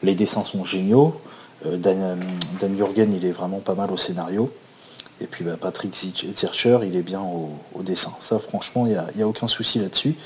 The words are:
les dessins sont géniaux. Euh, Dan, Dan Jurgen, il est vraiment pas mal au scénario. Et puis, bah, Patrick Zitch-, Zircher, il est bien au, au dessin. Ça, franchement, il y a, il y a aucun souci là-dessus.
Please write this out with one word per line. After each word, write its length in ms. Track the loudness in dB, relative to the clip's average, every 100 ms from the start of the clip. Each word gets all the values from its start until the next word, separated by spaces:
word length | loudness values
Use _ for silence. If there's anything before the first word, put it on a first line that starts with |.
les 120 | 2
dessins 300 | 4 2 0
sont 200 | -2 -4
géniaux. 560 | -2 0 6 8 8 4 -10 -20 -20 -10 -4
Euh, 100 | 0
Dan, 420 | 2 2 0 -4 -4 -6 -6 -2
Dan 160 | 0 2
Jurgen, 360 | 2 4 4 4
il 60 | 0
est 60 |
vraiment 260 | -2 -4 -4
pas 160 | -2
mal 160 | -2 -2
au 60 | -2
scénario. 560 | -4 -4 -2 0 0 -2 -20 -20 -20 -18 -16 -12
Et 60 | -10
puis, 180 | -6
bah, 120 | -6 -4
Patrick 320 | -6 -6 -6
Zitch-, 340 | -6 -8 -6 -8
Zircher, 460 | -4 -2 2 6 6 4
il 100 | -2
est 60 |
bien 180 | -2 -4
au, 300 | -4 -4 -6 -10 -12
au 80 | -8
dessin. 300 | -4 -2 -4 -6
Ça, 180 | -2 -2
franchement, 480 | 0 -6 -2 0 2
il 60 |
y 40 | 2
a, 100 | -2
il 60 | 0
y 40 |
a 20 | 0
aucun 220 | 0 -2
souci 320 | 0 0 0
là-dessus. 340 | 0 0 0 0